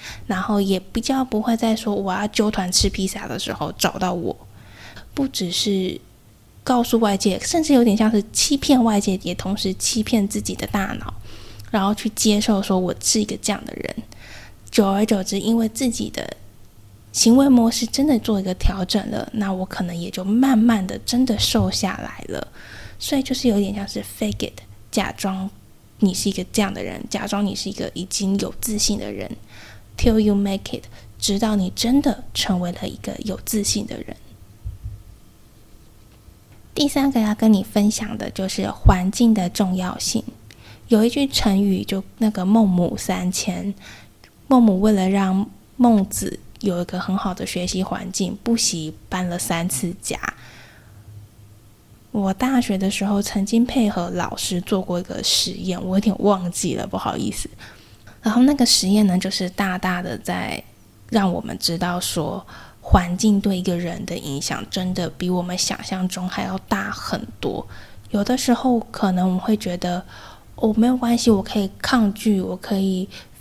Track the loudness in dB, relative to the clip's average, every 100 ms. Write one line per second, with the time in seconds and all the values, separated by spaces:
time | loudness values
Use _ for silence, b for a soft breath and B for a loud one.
0 | B B -6 -4 0 0 2 0 -2 -4
1 | 0 0 0 -2 0 0 2 0 -2 -2
2 | -2 -2 -2 0 0 0 0 2 2 0
3 | -4 -4 -8 -6 -6 -6 -6 -2 -2 0
4 | -4 -2 -4 -8 -12 B B B B B
5 | B -4 -2 -2 -4 -2 0 0 -2 -6
6 | -14 -20 -20 -20 _ -8 0 0 2 2
7 | 2 2 0 0 0 0 4 6 6 6
8 | 4 2 0 -2 0 2 4 4 6 2
9 | 2 -2 -2 -6 -4 -2 -2 -2 -2 -2
10 | 2 2 2 -2 -6 -6 -2 -2 -2 -6
11 | -8 -12 B B B B B 0 0 0
12 | -2 0 2 4 4 2 2 0 0 -2
13 | 0 0 0 -4 -4 -4 -6 -10 -10 -10
14 | -14 B B B B B -2 2 4 2
15 | 2 0 0 -2 0 0 0 -2 -2 -2
16 | -6 -6 -8 -12 -18 -20 -20 -20 -20 -20
17 | -10 2 6 8 8 6 4 2 -2 0
18 | 2 2 2 0 -2 0 0 2 0 -2
19 | -2 -6 -6 -4 -2 -2 -6 -6 -6 -6
20 | -6 -6 0 2 4 6 6 4 0 -4
21 | -2 2 2 2 2 2 2 2 -2 -4
22 | -10 -12 -10 -8 -10 B B B B B
23 | -2 -2 0 0 2 2 0 -4 -8 -8
24 | -10 -6 -4 -4 -6 -10 -20 -20 -6 -2
25 | -2 -2 -4 -4 -6 -10 -20 -20 -20 2
26 | 2 2 -2 -2 -2 -2 -2 -2 -8 -10
27 | -8 -6 -4 -2 -2 -4 -6 -6 -8 -8
28 | -6 -4 0 0 -2 -6 -6 -2 0 -2
29 | -4 -8 -10 -12 B B B B -16 2
30 | 4 6 4 4 0 -2 -6 -12 -12 B
31 | B -6 -2 0 2 2 0 -2 2 2
32 | 2 0 -4 -4 0 0 -2 -6 -10 -10
33 | -10 -8 -8 -8 -4 -2 0 -2 -4 -8
34 | -12 -14 -18 -20 -20 -16 -14 -12 -12 -14
35 | -18 -20 -20 -20 -20 -20 -20 -20 -20 -20
36 | -20 -20 -20 -20 -20 -20 -10 -2 0 2
37 | 2 2 2 4 6 4 4 2 2 2
38 | -4 -6 -8 -6 -6 -4 -4 4 6 6
39 | 4 4 6 6 2 0 0 0 -4 -4
40 | -4 -4 -4 -12 -20 B B B 2 4
41 | 4 2 0 2 2 4 4 0 -2 -6
42 | -6 -2 0 0 4 6 6 4 2 0
43 | -4 -2 -2 -2 -4 -4 -6 -8 B B
44 | B _ -20 _ 2 6 6 6 4 4
45 | 4 2 2 2 -2 -8 -12 2 4 4
46 | 2 -2 -6 -8 -12 -6 -4 -2 -4 -6
47 | -2 -2 -2 -4 -6 -4 -4 -2 -4 -6
48 | -6 -4 -4 -4 -2 0 0 -2 -6 -10
49 | -8 -4 -4 -4 -2 -2 0 -2 -4 -4
50 | -8 -6 -6 -8 B B B B B B
51 | B -20 -20 -20 -20 -20 -20 -20 _ -20
52 | -8 -2 -2 0 2 2 2 0 0 0
53 | 0 0 0 -2 2 2 4 2 2 0
54 | -4 -4 -4 -6 -4 -4 -2 -2 -2 -4
55 | -4 -6 0 0 0 -4 -6 -4 0 2
56 | 2 2 2 2 0 -4 -2 -2 -4 -4
57 | -4 -4 -4 -6 -8 -12 B B B B
58 | B B 0 6 6 6 4 4 4 4
59 | 4 4 0 -4 -4 -2 -2 -2 -2 -4
60 | -4 -8 -6 -6 -6 -8 -12 -20 -20 -20
61 | -2 2 2 0 -4 -6 -4 -2 -2 -2
62 | -4 -4 -4 -6 -12 B B B 4 4
63 | 4 2 2 4 2 0 -2 -2 -4 -6
64 | -8 -8 -6 -6 -6 -6 -6 -6 -4 -2
65 | -4 -4 -2 -2 -2 -4 -4 -4 -6 -4
66 | -4 -4 -6 -6 -6 -6 -4 -4 -2 -8
67 | -6 -6 -8 -8 -6 -4 -8 B B B
68 | -6 -2 0 0 2 2 2 0 -2 -2
69 | 0 2 2 2 0 0 -2 -4 -2 -4
70 | -6 B B B -20 -2 0 4 4 2
71 | 2 2 4 4 2 -2 -2 -4 0 4
72 | 4 2 2 2 0 -6 -2 0 2 0
73 | -2 B B -20